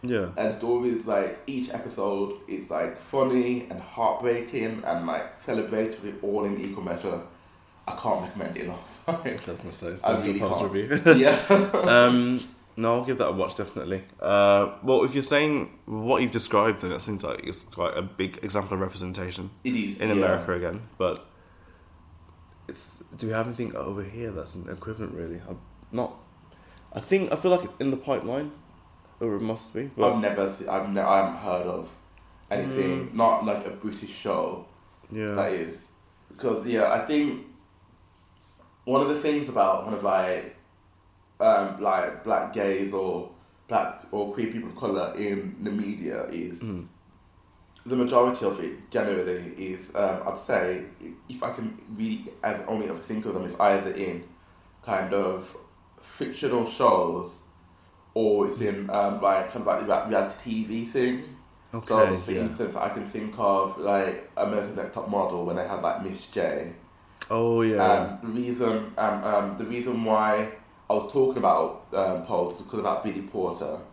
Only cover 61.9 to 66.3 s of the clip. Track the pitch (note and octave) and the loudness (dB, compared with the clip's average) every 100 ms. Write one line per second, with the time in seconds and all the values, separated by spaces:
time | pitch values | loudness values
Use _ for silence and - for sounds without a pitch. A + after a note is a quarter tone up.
61.9 | A2 G2+ F#2 F#2 F#2 A2 - A2+ - - | 4 6 4 -2 -2 -2 -2 -4 -2 -2
62.9 | - - A2 G#2+ - G#2 G2 F#2+ F2+ G2+ | -2 -6 -6 -8 0 4 4 2 0 2
63.9 | G2+ F#2+ F2 - - G2+ G#2 G2+ - - | 2 2 -2 -8 -2 0 0 -2 -6 -6
64.9 | - G2+ G2+ F2+ F2+ F2 F2+ - F#2+ E2+ | -6 -2 0 0 0 -2 -2 -2 -2 -2
65.9 | - F#2+ F#2+ - | -2 -6 -10 -6